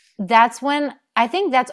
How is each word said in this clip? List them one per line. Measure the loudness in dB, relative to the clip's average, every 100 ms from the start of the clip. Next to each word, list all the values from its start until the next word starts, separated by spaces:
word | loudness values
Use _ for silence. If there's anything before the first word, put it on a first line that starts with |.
| _ -10
That's | 2 4 4 0
when, | -4 -2 -4 -10 _ -4
I | -2
think | -2 0
that's | 0 -2